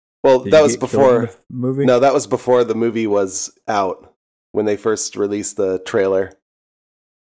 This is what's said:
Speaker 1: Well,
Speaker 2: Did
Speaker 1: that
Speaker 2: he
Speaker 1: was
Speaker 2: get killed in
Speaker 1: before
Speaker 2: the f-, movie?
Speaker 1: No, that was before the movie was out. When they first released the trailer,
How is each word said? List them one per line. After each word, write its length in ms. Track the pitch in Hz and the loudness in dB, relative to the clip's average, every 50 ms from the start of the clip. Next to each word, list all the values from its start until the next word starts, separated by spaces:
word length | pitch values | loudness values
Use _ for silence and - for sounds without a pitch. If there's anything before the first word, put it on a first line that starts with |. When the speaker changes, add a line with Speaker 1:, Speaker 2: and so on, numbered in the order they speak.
| _ _ _ _ - | _ _ _ _ 2
Speaker 1:
Well, 140 | 135 131 127 | 2 2 2
Speaker 2:
Did 140 | 127 - 156 | 2 2 4
Speaker 1:
that 40 | 156 | 4
Speaker 2:
he 40 | 151 | 4
Speaker 1:
was 140 | 143 - | 4 0
Speaker 2:
get 120 | - 131 117 | -4 -6 -2
killed 40 | - | 0
in 60 | 123 | 2
Speaker 1:
before 200 | 135 127 123 117 117 | 4 4 4 2 0
Speaker 2:
the 20 | 117 - | -4 -8
f-, 80 | _ _ - | _ _ -14
movie? 360 | 127 123 123 127 131 139 143 | -10 -6 -6 -4 -2 0 2
Speaker 1:
No, 140 | 131 123 120 | 2 2 4
that 140 | 135 139 - | 4 2 2
was 140 | 143 - | 0 -2
before 360 | - 131 117 - 123 127 123 120 | -2 -4 -2 0 2 2 2 2
the 120 | 110 107 | 0 0
movie 320 | 110 117 117 107 113 113 | -2 -2 -2 -2 -2 -2
was 520 | 104 101 101 98 95 95 - - - _ _ _ | 0 0 0 0 -2 -4 -8 -10 -12 _ _ _
out. 480 | - 110 101 98 90 - - - _ _ _ _ _ _ _ _ _ - | -4 -2 -2 -2 -2 -4 -8 -14 _ _ _ _ _ _ _ _ _ -4
When 120 | 104 107 | -2 -2
they 120 | 107 104 | 0 -2
first 400 | 98 - 113 107 - - - - | -2 0 -2 -2 -2 -4 -6 -6
released 400 | 104 101 101 104 104 98 - - | -4 -4 -2 -4 -4 -6 -6 -6
the 220 | - 98 95 92 92 | -4 -2 -2 -2 -4
trailer, 520 | - - - 110 95 95 95 95 98 95 - _ _ _ _ _ _ _ _ _ _ _ _ _ _ _ _ _ _ _ _ | -4 -4 -2 0 0 2 0 0 -2 -4 -8 _ _ _ _ _ _ _ _ _ _ _ _ _ _ _ _ _ _ _ _